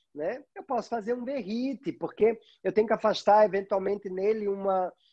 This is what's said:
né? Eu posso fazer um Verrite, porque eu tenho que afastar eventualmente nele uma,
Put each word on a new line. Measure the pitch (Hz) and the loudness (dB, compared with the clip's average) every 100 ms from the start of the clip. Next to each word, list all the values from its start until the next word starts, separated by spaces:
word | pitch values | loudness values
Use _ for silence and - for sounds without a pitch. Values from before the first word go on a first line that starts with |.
| _ | _
né? | 143 156 247 294 - | -8 -6 -6 -12 -18
Eu | |
posso | 392 240 - | -6 -6 -4
fazer | 233 208 | -6 -4
um | 247 240 | -6 -4
Verrite, | 285 185 226 262 254 - | -6 -4 -4 -4 -6 -8
porque | 165 220 - 208 220 - _ | -8 -10 0 2 2 -8 _
eu | 190 | -2
tenho | 190 214 | 0 2
que | |
afastar | 220 214 190 - 208 214 | 2 0 2 4 6 6
eventualmente | 190 196 196 190 202 202 | 2 -2 -2 -2 -4 -4
nele | 185 196 220 202 | -2 0 0 -2
uma, | 196 196 190 185 - _ | -2 0 0 -2 -6 _